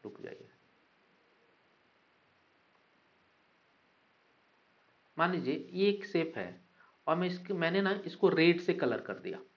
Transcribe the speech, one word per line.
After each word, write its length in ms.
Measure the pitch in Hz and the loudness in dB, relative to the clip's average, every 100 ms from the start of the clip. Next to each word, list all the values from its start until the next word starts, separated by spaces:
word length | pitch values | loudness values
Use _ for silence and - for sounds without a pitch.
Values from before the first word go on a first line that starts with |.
रुक 180 | - - | -14 -14
जाइए। 260 | - - - _ _ _ _ _ _ _ _ _ _ _ _ _ _ _ _ _ _ _ _ _ _ _ _ _ _ _ _ _ _ _ _ _ _ _ _ _ _ _ _ _ _ _ _ _ _ - | -16 -16 -20 _ _ _ _ _ _ _ _ _ _ _ _ _ _ _ _ _ _ _ _ _ _ _ _ _ _ _ _ _ _ _ _ _ _ _ _ _ _ _ _ _ _ _ _ _ _ 0
मान 120 | 170 | 0
लीजिए 380 | 180 127 156 - | 2 -2 -4 -4
ये 160 | 180 202 | 0 2
एक 160 | 202 - | 2 -2
शेप 280 | 180 160 113 | -2 -2 -6
है 240 | 90 - _ _ - _ - | -10 -12 _ _ -20 _ -2
और 80 | 165 | 0
मैं 120 | 180 | 0
इसके, 260 | 180 - | -4 -6
मैंने 280 | 190 165 185 | -2 0 2
ना 180 | 190 202 - | 0 -2 -6
इसको 240 | - 190 | 2 4
रेड 320 | 160 165 170 | 6 6 6
से 120 | - | 2
कलर 280 | 170 131 113 | 0 0 -2
कर 120 | - | -6
दिया। 260 | 98 95 - - | -10 -8 -12 -14